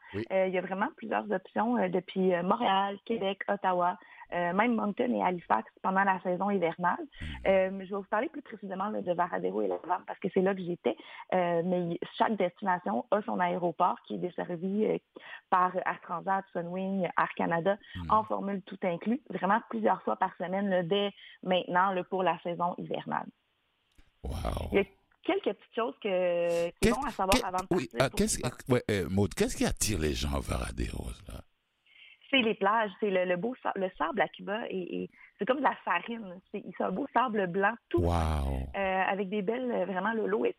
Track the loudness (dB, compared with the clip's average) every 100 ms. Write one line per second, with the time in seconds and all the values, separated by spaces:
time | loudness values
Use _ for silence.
0 | -8 -8 -2 0 2 0 -2 -2 -4 -4
1 | -4 -4 -2 -4 -2 -2 0 2 2 0
2 | -2 0 2 4 2 2 2 2 0 -4
3 | -6 -2 -2 -4 -4 0 0 2 2 -2
4 | -10 -20 -6 -2 0 2 2 2 0 0
5 | 0 2 2 0 0 -2 -2 -6 0 2
6 | 2 2 0 0 0 2 0 0 0 0
7 | -6 -10 -10 -2 2 4 2 -2 -6 -8
8 | -2 -2 -2 -6 -14 -12 -8 -6 -4 -4
9 | -2 0 0 0 -2 0 0 -2 -2 -4
10 | -4 -6 0 2 2 0 -4 -2 -2 -2
11 | -8 -18 -2 0 2 2 2 0 0 -4
12 | -6 0 2 2 0 0 -2 0 0 -4
13 | 0 -2 0 0 0 0 -2 2 0 0
14 | -6 -6 -4 -6 -6 -4 -4 0 0 0
15 | -4 -18 -18 -18 0 2 2 0 -4 -6
16 | -6 -6 -2 -2 -2 -8 -6 -4 -2 -2
17 | 0 2 0 0 0 2 2 0 -4 -10
18 | 2 2 2 -2 -2 -6 -8 -6 -4 -2
19 | -2 -2 -4 -2 2 2 0 0 2 2
20 | 0 -2 -2 -2 -4 -2 2 2 2 2
21 | 0 -4 -16 -10 0 0 2 2 2 0
22 | -2 0 0 0 -4 -2 -2 -4 -6 -6
23 | -4 -6 -6 -14 _ _ _ _ _ -20
24 | _ _ -8 -4 -4 -4 0 2 0 _
25 | _ _ -2 0 -2 -4 _ -6 -4 -4
26 | -2 0 2 2 0 0 -2 2 2 2
27 | -2 -2 4 4 4 -4 0 -2 0 0
28 | 0 2 0 0 -4 -6 2 2 2 0
29 | 2 2 2 2 0 2 0 2 0 2
30 | 0 0 0 -2 -2 -2 -2 -4 -4 -4
31 | -8 -12 -14 -16 -16 _ _ _ _ -20
32 | -20 -20 0 2 2 2 2 2 0 -2
33 | 0 2 2 0 -2 -4 -4 -2 -4 -2
34 | -2 0 -2 -2 -8 -6 -4 -6 -6 -6
35 | -8 -12 -20 _ -2 2 2 0 -2 -2
36 | -2 -8 -10 -14 -10 -10 -10 -4 -2 -2
37 | 0 2 2 2 0 2 2 0 _ 2
38 | 4 4 2 2 0 -2 -4 -2 0 2
39 | 2 0 -2 -2 -2 -2 -2 0 0 0
40 | 0 0 0 0 0